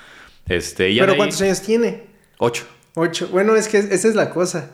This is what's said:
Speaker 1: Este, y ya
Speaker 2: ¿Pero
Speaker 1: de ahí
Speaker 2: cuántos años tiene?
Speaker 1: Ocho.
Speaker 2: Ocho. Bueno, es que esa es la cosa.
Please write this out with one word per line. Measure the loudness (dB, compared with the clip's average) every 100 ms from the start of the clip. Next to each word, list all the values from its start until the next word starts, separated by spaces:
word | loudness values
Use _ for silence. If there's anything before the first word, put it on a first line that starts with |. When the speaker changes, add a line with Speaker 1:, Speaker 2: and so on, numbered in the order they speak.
| -20 -20 -20 -14 -4
Speaker 1:
Este, | -2 -2 -2 2
y | 4
ya |
Speaker 2:
¿Pero | 4
Speaker 1:
de | 2
ahí |
Speaker 2:
cuántos | 0 0
años | -2 -2
tiene? | 0 0 0 -4 -14 _ _ -4
Speaker 1:
Ocho. | -2 -2 -10 -20 _ -4
Speaker 2:
Ocho. | -4 -4 -2
Bueno, | 0 2 2
es | 2
que | 0
esa | 0 0 2
es | 2
la | 0
cosa. | -2 -2 -4 -10